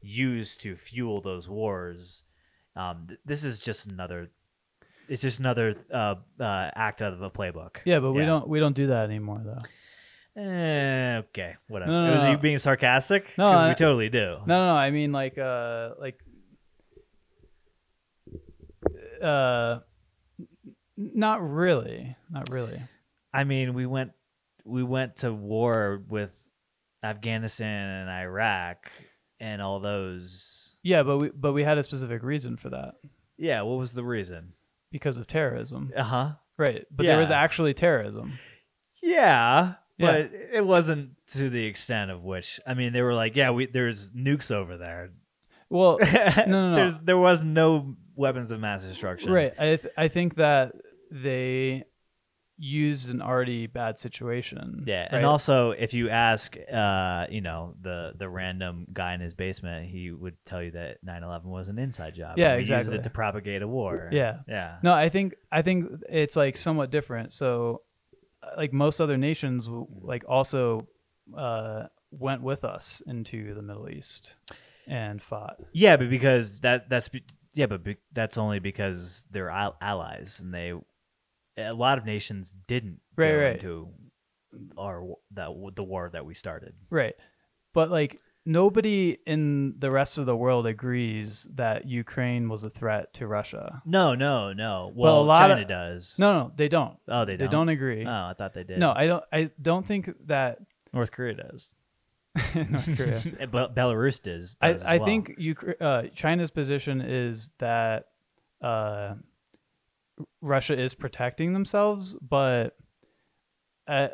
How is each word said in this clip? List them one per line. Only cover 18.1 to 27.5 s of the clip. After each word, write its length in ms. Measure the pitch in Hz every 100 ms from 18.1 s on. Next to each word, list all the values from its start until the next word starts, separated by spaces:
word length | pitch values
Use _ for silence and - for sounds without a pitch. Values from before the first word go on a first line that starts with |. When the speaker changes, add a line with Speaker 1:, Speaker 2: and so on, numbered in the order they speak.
| _ - - - - - - - - - 117
Speaker 2:
uh, 580 | 165 143 131 120 117 120 - _ _ _ _ -
n-, 80 | - _ - - _ -
not 500 | 202 226 220 220 165
really, 680 | 147 180 147 - - 123 127 -
not 220 | 147 131
really. 280 | 127 117 123 123 _ _ _ _
Speaker 1:
I 100 | 135
mean, 300 | 139 135 127
we 120 | 123 127
went, 260 | 131 131 _ _ _ _ _
we 200 | 107 127
went 340 | 123 131 127 -
to 160 | 123
war 720 | 110 101 110 120 113 104 98 98
with 300 | 107 104 _ _ _ _ _ _ -
Afghanistan 960 | 107 104 113 113 110